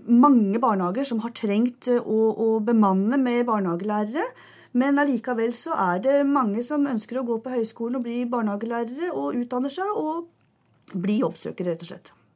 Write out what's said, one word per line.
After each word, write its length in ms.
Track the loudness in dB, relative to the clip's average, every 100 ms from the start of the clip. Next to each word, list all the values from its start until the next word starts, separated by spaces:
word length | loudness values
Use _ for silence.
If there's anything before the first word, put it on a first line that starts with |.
| 2
mange 540 | 6 8 8 4 2
barnehager 460 | 2 2 0 -2 -2
som 140 | -4
har 120 | -6
trengt, 560 | -4 0 2 0 -2 0
eh, 140 | 0
å, 340 | 0 2 2 2
å 220 | 0 0
bemanne 580 | 2 4 4 4 2 2
med 280 | 2 0 0
barnehagelærere. 800 | 0 0 -2 -2 -2 -2 -4 -6 -8 -20 -20 -4
Men 240 | 0 2 2
allikevel 560 | 2 0 -2 -2 -2 -4
så 160 | -6
er 260 | -2 0 0
det 260 | 2 2 2
mange 340 | 2 0 -2
som 240 | -2 -2 -2
ønsker 360 | -2 -4 -6
å 40 | -4
gå 160 | -4
på 80 | -4 -4
høyskolen 400 | -4 -4 -6 -4
og 80 |
bli 220 | -4 -4 -4
barnehagelærere, 880 | -2 -2 -4 -4 -4 -6 -6 -6
og 200 | -4 -4
utdanner 380 | -4 -4 -4 -4
seg, 160 | -4 -4 -2
og 320 | -4 -4 -8 _ _ _ _ _ -12
bli 280 | -6 -2 0
jobbsøkere, 500 | 0 -2 -8 -6 -6
rett 100 | -6
og 60 | -8
slett. 240 | -18 -20 _ _